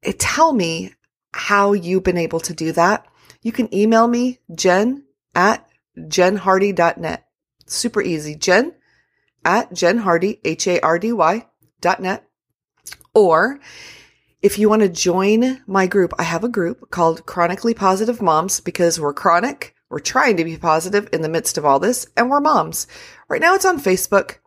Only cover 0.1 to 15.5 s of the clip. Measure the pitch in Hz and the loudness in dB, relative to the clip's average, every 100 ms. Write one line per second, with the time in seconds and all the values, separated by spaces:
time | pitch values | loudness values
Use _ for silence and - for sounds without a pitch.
0.1 | - - - 320 262 170 165 185 _ _ | -6 -4 2 2 2 -2 -4 -10 _ _
1.1 | _ _ - - 202 202 202 170 185 185 | _ _ -12 -2 2 2 2 0 0 0
2.1 | 175 165 165 - 160 160 165 175 214 _ | -2 -2 -4 -6 -6 -4 2 2 2 _
3.1 | _ _ _ 226 220 220 196 214 226 233 | _ _ _ -8 -4 -2 0 4 4 4
4.1 | 240 247 247 _ 165 185 180 226 277 _ | 2 -2 -6 _ -2 2 2 2 -2 _
5.1 | _ _ - 190 - _ _ _ - 160 | _ _ 0 0 0 _ _ _ -20 -6
6.1 | 156 180 202 185 190 202 180 170 160 170 | 2 2 2 2 2 2 2 0 0 -10
7.1 | - _ _ _ _ _ - 240 214 190 | -10 _ _ _ _ _ -6 -4 -4 -4
8.1 | 160 151 151 - 185 294 - _ _ _ | -6 -8 -6 2 2 2 -8 _ _ _
9.1 | _ _ _ 160 202 - 180 170 226 202 | _ _ _ 0 0 -2 0 0 2 2
10.1 | 170 190 - - 160 - 175 156 170 214 | 2 0 -4 -6 -4 -2 0 0 0 -2
11.1 | 226 160 208 - _ _ _ 175 180 185 | 0 0 0 -8 _ _ _ -2 -2 -4
12.1 | 143 _ _ _ _ _ _ - - _ | -8 _ _ _ _ _ _ -20 -20 _
13.1 | 214 196 160 214 285 - - - - _ | 2 4 4 2 -4 -16 -20 -20 -20 _
14.1 | _ _ _ 202 202 208 214 202 165 180 | _ _ _ -2 2 2 4 2 0 -2
15.1 | 175 196 220 254 | 0 2 2 0